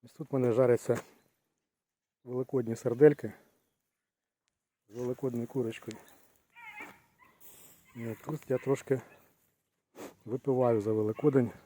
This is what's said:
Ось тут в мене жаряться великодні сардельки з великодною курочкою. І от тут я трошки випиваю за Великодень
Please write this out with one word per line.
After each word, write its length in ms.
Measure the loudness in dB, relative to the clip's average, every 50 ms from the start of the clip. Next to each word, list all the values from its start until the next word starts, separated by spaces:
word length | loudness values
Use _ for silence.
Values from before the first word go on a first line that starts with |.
Ось 100 | -20 -20
тут 180 | _ -16 -8 -2
в 40 | 0
мене 180 | 2 2 4
жаряться 480 | 4 4 6 4 4 2 2 -2 -2 -2 -2 -14 _ _ _ _ _ _ _ _ _ _ _ _ _ _ _ _ _ _ _ _ _ _ _
великодні 520 | -8 -6 -6 -4 -2 -2 -2 -2 -2 -6
сардельки 560 | -4 -2 -4 4 8 8 8 8 4 -6 -12 -12 -14 _ _ _ _ _ _ _ _ _ _ _ _ _ _ _ _ _ _ _ _ _ _ _ _ _ _ _ _ _ _
з 80 | -12
великодною 500 | -8 -6 -6 -6 -4 -6 -4 -4 -4 -6
курочкою. 500 | -4 -4 -4 -4 -4 -6 -8 -14 -14 -16 -16 -20 -20 -20 _ _ _ _ _ _ _ _ -20 -20 -18 -16 -16 -18 -18 -20 _ _ _ _ _ _ _ _ _ -20 -20 -20 -20 -20 -20 -20 _ _ _ _
І 100 | -10 -10
от 120 | -10 -10 -10 -10
тут 260 | -10 -10 -10 -4 -4
я 80 | -4 -4
трошки 420 | -2 -2 -4 -4 -2 -4 -4 -4 -4 -14 -20 -20 _ _ _ _ _ _ _ _ _ _ _ _ _ _ _ -20 -20 -20 -20 _ _
випиваю 560 | -10 -10 -4 -2 0 0 2 2 2 2 2
за 120 | 0 0
Великодень 580 | 0 0 0 -2 -4 0 0 2 4 4 2 2 -4 -14 -20